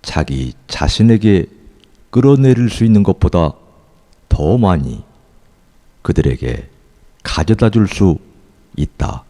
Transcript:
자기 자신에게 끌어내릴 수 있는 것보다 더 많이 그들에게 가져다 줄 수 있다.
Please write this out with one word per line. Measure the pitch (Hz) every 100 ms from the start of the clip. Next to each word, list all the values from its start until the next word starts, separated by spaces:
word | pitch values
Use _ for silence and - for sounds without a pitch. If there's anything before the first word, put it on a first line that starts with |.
자기 | - 85 73 67 64 - -
자신에게 | - 78 - 113 113 110 95 - - - _ _ _ _
끌어내릴 | 123 135 139 131 120 120
수 | -
있는 | 113 107
것보다 | 95 90 - 87 78 - _ _ _ _ _ _ _
더 | - 76 123
많이 | 104 85 65 55 - _ _ _ _ _ _ _ _ _
그들에게 | - 82 69 62 60 58 57 _ _ _ _ _
가져다 | - - 80 110 113
줄 | 110 101
수 | - 98 76 - _ _ _ _ -
있다. | 76 - 64 64